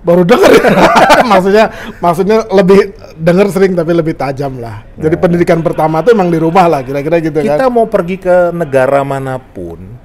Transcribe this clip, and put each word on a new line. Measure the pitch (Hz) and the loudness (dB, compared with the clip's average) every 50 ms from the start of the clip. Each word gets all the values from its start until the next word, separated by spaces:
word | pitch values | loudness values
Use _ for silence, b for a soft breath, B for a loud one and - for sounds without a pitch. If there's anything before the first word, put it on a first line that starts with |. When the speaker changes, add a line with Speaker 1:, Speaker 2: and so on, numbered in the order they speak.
| - | 0
Speaker 1:
baru | 175 170 180 180 | 2 2 2 4
dengar | 170 240 349 403 294 | 2 4 4 4 4
ya. | - 233 - - - 190 180 - - 190 | 4 4 4 2 2 2 2 2 2 2
<laughs> | - - 294 - 262 240 | 4 4 4 2 4 2
Maksudnya, | 202 190 180 196 196 214 220 190 B B B 233 214 B | 2 2 2 2 2 2 2 0 B B B -16 -10 B
maksudnya | - 175 170 160 196 185 220 220 220 220 | -2 -2 0 0 0 0 0 0 0 0
lebih | 190 196 196 180 196 196 220 202 - - - - - | 0 2 4 4 4 4 2 0 -8 -18 -20 -20 -14
dengar | 160 160 180 175 185 208 | -4 -2 0 2 2 0
sering | 202 156 190 196 190 | 0 0 0 0 0
tapi | 190 175 165 156 175 | 0 -2 -2 0 -2
lebih | 170 156 160 156 | -2 -2 -2 -4
tajam | - 135 139 143 127 143 139 131 127 | -6 -6 -6 -6 -6 -8 -8 -8 -10
lah. | 117 113 107 104 - - - - | -12 -14 -14 -16 -18 -20 -14 -4
Jadi | - 156 165 | -2 -2 -2
Speaker 2:
Nah. | 156 | 0
Speaker 1:
pendidikan | 180 175 170 175 170 185 175 165 | 0 0 0 0 0 0 0 0
pertama | 156 175 165 - 156 156 160 160 | 0 -4 -2 -2 -2 -2 -2 0
tuh | 160 - | 2 2
emang | 233 208 185 | 2 2 2
di | 175 165 | 0 0
rumah | 160 160 165 165 190 175 | 0 -2 0 2 2 2
lah, | 170 156 139 | 2 0 -2
kira-kira | 127 123 139 143 139 156 165 170 156 | -4 -6 -6 -6 -4 -2 -2 -2 -2
gitu | 160 147 156 | -2 -4 -2
kan. | 143 143 147 | -2 0 0
Speaker 2:
Kita | 151 262 254 | 0 0 0
mau | 240 233 226 | 0 0 -2
pergi | 220 220 196 175 170 190 185 | 0 -2 -2 -2 -2 -8 -6
ke | - 180 175 180 175 170 | -2 0 2 2 2 0
negara | 170 170 170 143 131 131 127 131 135 139 139 | -2 -4 -6 -2 0 0 0 2 0 -2 -2
manapun | 139 139 135 135 135 131 127 - - - 101 90 85 82 82 90 95 117 123 | -2 -6 -6 -6 -8 -10 -10 -12 -16 -16 -14 -14 -14 -14 -16 -18 -20 -20 -20